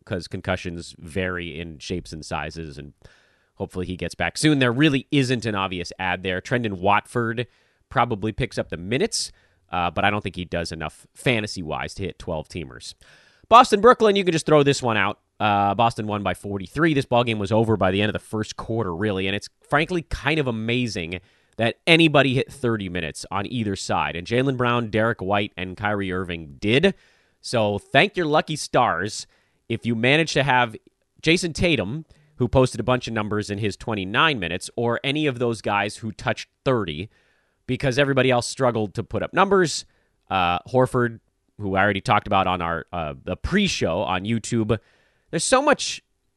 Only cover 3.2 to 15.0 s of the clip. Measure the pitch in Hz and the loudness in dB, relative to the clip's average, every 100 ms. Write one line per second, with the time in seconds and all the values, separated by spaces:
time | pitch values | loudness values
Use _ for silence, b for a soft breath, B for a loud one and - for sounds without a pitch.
3.2 | b b b _ 98 92 90 90 85 - | b b b _ -10 -8 -8 -6 -8 -4
4.2 | 85 - 156 147 127 120 151 135 - 147 | -4 2 2 4 2 4 4 2 0 0
5.2 | 123 127 113 101 95 90 85 - 92 92 | 2 0 -2 -2 -2 -4 -8 -6 -4 -2
6.2 | 92 92 - 123 117 95 92 104 - 123 | -2 -4 -2 -2 -2 0 2 2 2 -4
7.2 | 113 117 123 _ _ _ _ 127 120 110 | -2 -4 -8 _ _ _ _ 0 0 0
8.2 | 110 - 127 - - 82 90 127 208 - | -4 -4 -4 -4 -6 -8 -4 -2 -2 -4
9.2 | - - _ _ _ 90 87 82 98 104 | -8 -12 _ _ _ -2 -2 0 0 0
10.2 | 101 85 87 87 82 82 78 - _ _ | -4 -10 -6 -6 -6 -6 -10 -10 _ _
11.2 | 147 117 104 - 78 71 69 - 95 - | -2 -2 -2 -8 -8 -8 -8 -8 -10 -10
12.2 | - 80 78 92 71 60 - - b b | -8 -8 -8 -12 -12 -14 -18 -20 b b
13.2 | b b b 226 254 208 214 247 220 202 | b b b 8 8 6 6 6 6 4
14.2 | 185 160 - 151 143 135 123 107 | 2 0 4 6 6 2 2 2